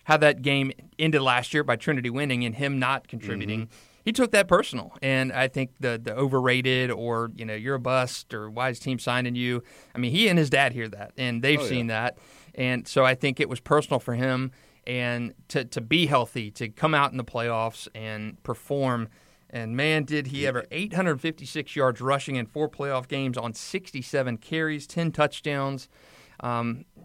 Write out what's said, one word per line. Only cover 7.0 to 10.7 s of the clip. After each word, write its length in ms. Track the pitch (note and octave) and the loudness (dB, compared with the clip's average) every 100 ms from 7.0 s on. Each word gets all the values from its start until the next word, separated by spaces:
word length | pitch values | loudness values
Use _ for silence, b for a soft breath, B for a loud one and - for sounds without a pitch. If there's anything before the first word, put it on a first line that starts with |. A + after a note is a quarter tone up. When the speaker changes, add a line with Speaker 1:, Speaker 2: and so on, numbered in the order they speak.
| A#2+ A2+ A#2 G#2+ | -2 -2 -2 -6
Speaker 1:
you 100 | A2 | -8
know, 80 | |
"You're 220 | G#2+ B2 C3+ | -6 -4 -2
a 40 | |
bust," 540 | B2+ C3 B2 - - | 2 2 0 -4 -10
or 160 | A2 G#2+ | -8 -8
"Why 200 | A2+ C3 | -4 -4
is 100 | B2 | -4
team 180 | C3+ B2 | -4 -4
signing 380 | - B2 B2 A#2+ | 0 0 0 -2
you?" 260 | B2 A#2+ - B B | -2 -2 -6 B B
I 60 | B2 | -4
mean, 120 | B2 | 0
he 180 | E3+ A3 | 4 6
and 100 | F3 | 6
his 100 | C#3+ | 4
dad 220 | C3+ C3+ | 4 4